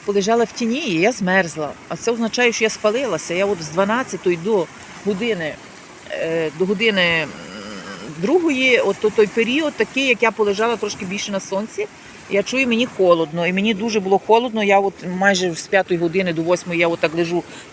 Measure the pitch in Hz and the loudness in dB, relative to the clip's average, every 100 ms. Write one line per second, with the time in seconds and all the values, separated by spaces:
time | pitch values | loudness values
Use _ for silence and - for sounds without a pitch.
0 | - 202 190 233 226 - 233 254 320 160 | 0 0 2 2 0 0 -2 0 0 2
1 | 196 254 180 190 175 147 147 - - 160 | 2 2 2 2 2 -4 -8 -8 -10 -4
2 | - 233 226 240 240 220 220 - 214 226 | -2 -2 -2 2 0 2 -2 2 0 0
3 | 262 160 - 175 202 185 156 160 196 233 | -2 -2 -2 0 0 -2 -2 0 2 0
4 | 254 190 185 175 180 214 156 - - - | -2 -2 0 0 0 0 -2 -8 -18 -6
5 | 196 190 233 196 156 123 - - - - | -4 -2 -2 -2 -4 -8 -16 -20 -20 -20
6 | - - 160 165 156 147 185 202 226 196 | -14 -6 -2 -2 -2 -2 0 2 2 4
7 | 175 165 143 85 82 104 101 98 98 98 | 2 2 -2 -8 -14 -14 -12 -12 -12 -12
8 | - 151 190 359 330 262 262 233 165 196 | -12 -4 2 2 2 2 4 4 2 2
9 | 214 - 214 233 226 269 302 - 214 262 | 0 4 2 2 0 0 -2 -2 -2 0
10 | 269 226 226 208 208 196 226 226 208 - | 2 2 2 2 0 2 0 0 -4 -6
11 | 180 202 - 196 - 190 220 - 427 - | -8 -6 -6 -6 -4 -6 -4 -6 -8 -10
12 | - - - 190 196 254 262 226 247 - | -20 -20 -2 -2 0 0 2 2 0 2
13 | 185 170 160 170 170 185 214 196 226 214 | 4 4 2 0 0 0 0 0 0 -2
14 | 190 196 - 226 247 220 202 196 196 - | 2 2 4 2 2 -2 4 4 2 -4
15 | 180 180 196 190 185 165 - 196 185 175 | -6 2 2 4 0 -4 0 0 2 0
16 | 170 180 180 160 165 175 175 170 170 170 | 0 0 -2 -2 0 0 0 0 0 2
17 | 165 165 170 175 - - - | 0 0 0 -2 -4 -16 -10